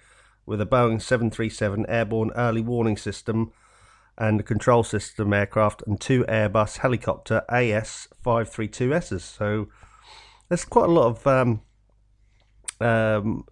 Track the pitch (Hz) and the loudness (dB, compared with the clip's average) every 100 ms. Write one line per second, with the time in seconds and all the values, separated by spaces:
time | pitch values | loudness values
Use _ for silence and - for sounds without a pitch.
0 | _ _ _ _ - 104 101 127 120 110 | _ _ _ _ -8 -4 0 2 2 0
1 | - 127 113 107 113 - 104 101 107 117 | 0 0 0 -2 -6 -2 -4 -2 -2 -2
2 | 113 113 113 - 120 113 113 120 113 104 | -2 -2 -2 -2 -2 0 -2 0 0 -2
3 | - 98 - 113 110 - _ _ _ _ | -6 -8 -4 -2 -2 -6 _ _ _ _
4 | _ - 113 107 104 107 - 120 113 107 | _ -4 0 0 0 -2 4 4 2 -4
5 | - - 101 101 101 - 107 - - 104 | -6 -4 0 0 0 2 0 0 -4 -4
6 | - 131 123 110 107 110 107 - 131 123 | 0 2 2 0 2 2 0 0 -2 0
7 | - - - 113 - 120 123 104 117 - | -2 -4 -2 -2 0 0 0 0 -4 -12
8 | - - 127 117 110 - 107 - 127 156 | -20 -8 -2 0 -2 -6 -6 -2 -2 -2
9 | 175 92 - - 104 107 101 _ - _ | -4 -8 -10 -6 -2 -2 -4 _ -20 _
10 | - - - _ - 175 - 240 180 170 | -20 -20 -20 _ -6 -4 0 2 4 6
11 | 120 113 139 131 123 110 - _ _ _ | 4 2 2 4 2 0 -6 _ _ _
12 | _ _ _ _ _ _ - - 117 113 | _ _ _ _ _ _ -16 -4 0 2
13 | 110 107 104 - - | 2 0 -2 -4 -8